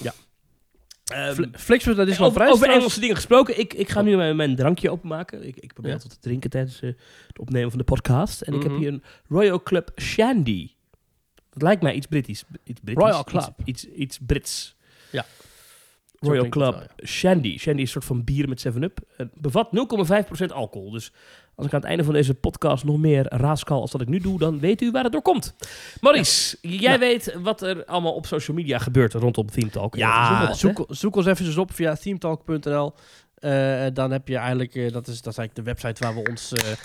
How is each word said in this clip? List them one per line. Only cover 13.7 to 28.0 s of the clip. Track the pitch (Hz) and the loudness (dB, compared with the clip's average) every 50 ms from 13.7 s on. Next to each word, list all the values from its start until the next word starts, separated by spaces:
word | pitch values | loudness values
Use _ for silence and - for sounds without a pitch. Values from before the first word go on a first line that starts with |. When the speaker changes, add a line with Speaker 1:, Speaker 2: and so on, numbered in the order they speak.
| 127 - - - | -8 -10 -12 -14
Speaker 2:
iets | - - 147 131 - - 139 | -10 -8 -8 -8 -8 -12 -4
Brits. | 117 139 139 - - - - - - - _ _ _ _ _ _ _ | -4 -4 -4 -4 -6 -10 -10 -12 -14 -16 _ _ _ _ _ _ _
Speaker 1:
Ja. | - 135 | -8 -8
Zo | 117 - - - - - - - - - - - _ _ _ _ _ _ _ _ - 147 | -8 -8 -14 -20 -20 -20 -20 -20 -20 -20 -20 -20 _ _ _ _ _ _ _ _ -2 0
Speaker 2:
Royal | 147 131 123 120 | 2 2 2 0
Speaker 1:
klinkt | 117 | 0
het | 151 139 131 120 | 0 0 0 0
Speaker 2:
Club | - - - | -2 -8 -18
Speaker 1:
wel, | - - | -20 -18
ja. | - - | -12 -10
Speaker 2:
Shandy. | - - - 185 185 175 131 107 80 - | -6 0 2 4 4 4 2 0 -4 -2
Shandy | - 165 147 139 | -2 -2 0 0
is | 135 123 | -2 -4
een | - | -4
soort | 143 127 | -8 -6
van | - 135 120 120 | -4 -4 -4 -2
bier | - 139 139 143 135 | -2 0 0 0 -2
met | 131 123 | -4 -4
seven-up. | - 131 113 120 143 190 - - - _ _ - | -4 -4 -4 -2 -4 -4 -6 -10 -14 _ _ -12
Het | 127 120 - | -12 -12 -10
bevat | - 151 143 123 190 226 - | -6 -6 0 0 0 0 2
nul | - 208 269 | 0 -2 -2
komma | - 240 208 190 | 0 0 0 2
vijf | 156 190 208 208 | 2 2 2 2
procent | - 175 147 185 170 | 0 -4 -6 -6 -6
alcohol. | - - 120 - - 104 95 98 | -4 -6 -8 -8 -8 -12 -14 -12
Dus | 107 113 107 - - _ _ - - - _ _ _ | -12 -12 -12 -14 -18 _ _ -20 -20 -20 _ _ _
als | - 139 143 | -10 -6 -4
ik | - | -2
aan | 143 | -2
het | 143 - | -2 -2
einde | 165 170 160 | -2 0 0
van | 143 156 | 2 2
deze | 147 147 131 135 | 4 2 2 0
podcast | - - 170 175 - - 156 143 135 127 | 0 -2 -4 -2 0 0 2 2 2 0
nog | 147 147 151 | 0 0 2
meer | 156 156 147 135 135 - | 4 4 4 4 2 0
raaskal | - 123 123 143 156 139 - - 151 135 | 0 0 0 2 0 0 -2 -2 -2 -2
als | 110 127 | -2 -4
dat | - 139 | -4 -6
ik | 127 117 | -4 -2
nu | 147 196 | -2 -2
doe, | 175 190 190 180 | -2 -2 0 0
dan | 156 160 160 147 | 0 0 0 0
weet | 139 175 220 - | 0 0 0 2
u | - 240 | 0 0
waar | 226 262 262 | 0 0 0
het | 247 | 0
door | 226 302 | -2 0
komt. | - 381 370 240 - - - - - - - - - - - - | 2 2 2 2 0 -4 -10 -14 -16 -16 -16 -18 -18 -18 -12 2
Maurice, | - 262 294 285 175 - - - - - - - | 4 4 4 6 4 2 2 0 0 -2 -4 -8
jij | - 170 180 196 196 254 269 | -10 -8 -6 0 4 4 4
Speaker 1:
Ja. | 254 | 4
Speaker 2:
weet | 247 247 240 233 - - - 170 | 4 2 2 0 -2 -6 -8 -4
wat | 180 202 220 - | -4 -4 -4 -2
er | 196 185 190 165 - | -4 -6 -6 -6 -6
allemaal | - - 180 | -4 -2 -2